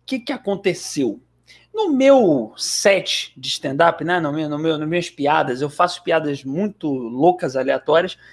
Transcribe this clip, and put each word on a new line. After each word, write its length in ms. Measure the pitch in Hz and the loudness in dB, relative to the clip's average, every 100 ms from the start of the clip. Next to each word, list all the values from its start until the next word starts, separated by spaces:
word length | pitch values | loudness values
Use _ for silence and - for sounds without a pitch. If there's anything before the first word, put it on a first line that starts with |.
| - | -10
que 140 | 262 | -8
que 140 | - | -8
aconteceu? 880 | 262 - 196 196 165 - - 120 - _ _ _ _ _ | -8 -6 -2 -2 -4 -8 -4 -4 -4 _ _ _ _ _
No 180 | 427 403 | -4 -2
meu 600 | 262 269 269 196 139 110 - | 4 6 8 6 2 -2 -8
set 800 | - - 208 190 - - - - | -6 0 2 2 0 -6 -8 -12
de 140 | 127 | -10
stand-up, 520 | - 143 135 170 165 | -6 -6 2 2 2
né, 160 | 156 175 | -2 -2
no 120 | 151 | -2
meu, 160 | 156 151 | -4 -4
no 80 | 147 | -4
meu, 200 | 160 156 | -2 -2
nas 100 | 151 | -2
minhas 220 | 175 170 | -4 -4
piadas, 520 | - 143 156 139 127 | -4 2 2 2 -2
eu 80 | 147 | -6
faço 320 | - 175 - | 0 0 0
piadas 380 | - 165 151 139 | 0 0 0 -6
muito 440 | 131 151 208 - 156 | -6 -4 -4 -4 -4
loucas, 680 | 131 113 120 170 175 156 131 | -4 -6 2 2 2 -4 -2
aleatórias, 600 | 131 135 - 160 185 - - | -2 -2 2 2 2 -8 -20